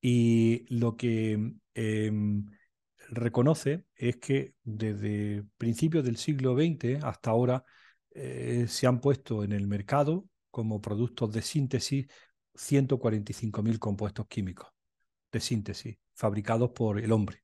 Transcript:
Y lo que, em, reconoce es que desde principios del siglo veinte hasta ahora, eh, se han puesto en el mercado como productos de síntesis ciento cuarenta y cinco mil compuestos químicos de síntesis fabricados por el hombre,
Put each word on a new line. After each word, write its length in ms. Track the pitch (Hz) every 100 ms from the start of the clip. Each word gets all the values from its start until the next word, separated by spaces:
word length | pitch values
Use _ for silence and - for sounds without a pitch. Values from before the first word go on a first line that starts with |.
Y 640 | 131 120 117 117 113 117 -
lo 280 | 123 117 113
que, 580 | 123 113 110 107 110 - _
em, 720 | - 113 110 107 107 104 104 101 - _ _ _ _ -
reconoce 800 | 117 117 120 127 156 139 156 - _
es 220 | 123 123
que 360 | - 139 135 _
desde 840 | 117 107 110 101 104 104 104 104 104 _
principios 480 | 117 113 160 165
del 120 | 127 117
siglo 380 | - 143 131
veinte 460 | 123 165 151 120 135
hasta 280 | 147 - -
ahora, 340 | 113 123 127 - _ _ _ _
eh, 560 | - 131 127 123 120 117
se 180 | - 127
han 140 | 123
puesto 420 | 139 131 - 110
en 100 | 104
el 140 | 104 101
mercado 600 | 101 101 139 147 170 - _ _
como 300 | - 110 107
productos 520 | 104 104 120 - 113
de 100 | 107
síntesis 640 | - 156 135 127 - 139 131 - _ _ _ -
ciento 420 | - 139 135 135
cuarenta 340 | 117 110 104
y 20 |
cinco 280 | - 113 101
mil 160 | 110 113
compuestos 480 | 110 101 104 101 104
químicos 400 | - 95 90 - _ _ _ _ _ _
de 80 | 120
síntesis 560 | - 117 101 104 117 107 _
fabricados 560 | - 110 104 101 113 120
por 300 | - 113 101
el 100 | 92
hombre, 320 | 113 98 -